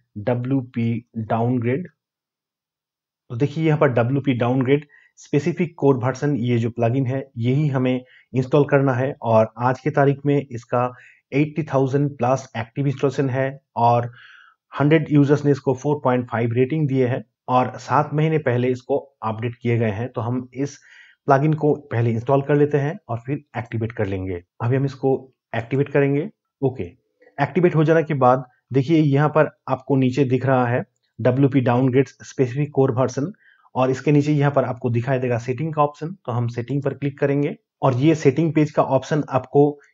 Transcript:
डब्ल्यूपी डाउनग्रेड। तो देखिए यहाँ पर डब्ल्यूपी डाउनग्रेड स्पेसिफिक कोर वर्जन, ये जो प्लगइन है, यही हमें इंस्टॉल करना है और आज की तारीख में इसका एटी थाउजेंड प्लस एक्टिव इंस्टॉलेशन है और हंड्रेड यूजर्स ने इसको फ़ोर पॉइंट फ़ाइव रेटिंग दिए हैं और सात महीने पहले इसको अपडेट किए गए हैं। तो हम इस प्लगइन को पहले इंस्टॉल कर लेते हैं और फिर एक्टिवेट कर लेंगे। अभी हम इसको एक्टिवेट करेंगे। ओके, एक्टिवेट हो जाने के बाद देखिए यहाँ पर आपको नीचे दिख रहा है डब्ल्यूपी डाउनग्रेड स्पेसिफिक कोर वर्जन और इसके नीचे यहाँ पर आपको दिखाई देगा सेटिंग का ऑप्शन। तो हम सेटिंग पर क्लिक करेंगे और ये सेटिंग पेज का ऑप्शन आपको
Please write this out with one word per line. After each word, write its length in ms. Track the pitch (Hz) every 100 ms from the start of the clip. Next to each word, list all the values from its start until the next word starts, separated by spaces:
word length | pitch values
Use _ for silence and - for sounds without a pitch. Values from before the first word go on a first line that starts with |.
| _ 107
डब्ल्यूपी 840 | 101 123 123 135 123 - 117 113 - 113
डाउनग्रेड। 720 | 107 113 117 127 113 139 180 _ _ _ _ _ _ _ _ _ _ _ _ _ -
तो 60 | 117
देखिए 300 | 143 160 160
यहाँ 120 | 151
पर 100 | 147
डब्ल्यूपी 440 | 120 120 139 139
डाउनग्रेड 520 | 120 120 131 123 143 143 _ _ _
स्पेसिफिक 560 | - 147 175 - 180 -
कोर 200 | 139 127
वर्जन, 400 | 127 - 147 135
ये 220 | 123 120
जो 120 | 117
प्लगइन 360 | 117 117 131 127
है, 180 | 135 - 117
यही 300 | 117 139 156
हमें 320 | 135 127 127 - _ _
इंस्टॉल 320 | 127 123 151 143
करना 260 | 143 139
है 200 | 123 135 -
और 300 | 117 110 110 -
आज 200 | 123 131
की 100 | 151
तारीख 340 | 147 139 139 147
में 140 | 143
इसका 500 | 139 117 - 123 123 123 - _ _
एटी 300 | 135 151 160
थाउजेंड 440 | 151 135 135 139 143 143
प्लस 280 | 120 131 - 117
एक्टिव 300 | 107 - 143
इंस्टॉलेशन 420 | 139 143 139 139
है 300 | 131 135 147 _ 117
और 340 | 120 120 120 - - - _ _ _
हंड्रेड 340 | - 143 160 151
यूजर्स 340 | 147 139 147
ने 60 | 143
इसको 240 | 135 -
फ़ोर 260 | 123 147 147
पॉइंट 220 | 131 123 123
फ़ाइव 220 | 113 120
रेटिंग 340 | 117 131 156 147
दिए 180 | 131 123
हैं 160 | 135 - _ -
और 240 | 127 120 -
सात 320 | - 127 151
महीने 240 | 147 156 156
पहले 280 | 143 120 123
इसको 280 | 127 - 139 - _
अपडेट 320 | 110 107 120
किए 240 | 117 156 117
गए 120 | 117
हैं। 180 | 101 127
तो 120 | -
हम 280 | 113 127 127
इस 240 | 127 143 - _ - - _ -
प्लगइन 240 | 135 156
को 200 | 151 151 143 -
पहले 200 | 113 120
इंस्टॉल 320 | 113 117 139
कर 140 | 139 147
लेते 220 | 147 143
हैं 200 | 143 196 -
और 100 | 117
फिर 240 | 131 143 - 113
एक्टिवेट 360 | 113 113 110
कर 140 | - 101
लेंगे। 360 | 95 92 87 - -
अभी 140 | 120 131
हम 80 |
इसको 280 | 139 139 135 131 - _ _
एक्टिवेट 360 | 113 117 135 143
करेंगे। 400 | 143 139 143 208 - _ _
ओके, 220 | 135 127 87 - _ _ _ -
एक्टिवेट 360 | 139 185 175
हो 100 | 156
जाने 180 | 156 165
के 120 | 156 147
बाद 280 | 123 131 - _ -
देखिए 280 | 131 127 160
यहाँ 280 | 151 135 151
पर 200 | 151 147 - -
आपको 280 | 131 - 135
नीचे 280 | 127 127 131
दिख 200 | 127 127
रहा 200 | 131 123
है 180 | 127 196 _ _ -
डब्ल्यूपी 420 | 120 127 139 131
डाउनग्रेड 460 | 123 123 131 123 135
स्पेसिफिक 640 | - - - 127 131 147
कोर 200 | 135 135
वर्जन 380 | 120 123 131 151 - _ _ _
और 160 | - 131
इसके 220 | 131 156
नीचे 200 | 147 147
यहाँ 200 | 151 143
पर 120 | 135 123
आपको 240 | 123 127
दिखाई 280 | 117 120 131
देगा 200 | 123 117
सेटिंग 320 | 120 127 160
का 80 | 156
ऑप्शन। 320 | 147 - 156 202
तो 160 | -
हम 160 | 117 120
सेटिंग 320 | 120 117 139
पर 120 | 139
क्लिक 240 | - 143 139
करेंगे 380 | 139 143 143 226 _ _
और 120 | 139 123
ये 180 | 151 156
सेटिंग 360 | 143 127 165
पेज 160 | 156 151
का 120 | -
ऑप्शन 400 | - 135 - 156 139
आपको 500 | - - 143 147 147 _